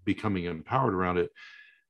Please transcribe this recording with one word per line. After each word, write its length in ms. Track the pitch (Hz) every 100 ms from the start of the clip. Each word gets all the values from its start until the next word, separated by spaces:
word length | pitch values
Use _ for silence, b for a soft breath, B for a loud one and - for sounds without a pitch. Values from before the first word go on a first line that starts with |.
| -
becoming 400 | 95 110 95 87
empowered 500 | 80 - 127 135 92
around 240 | 90 87
it, 120 | 87 B B B B B _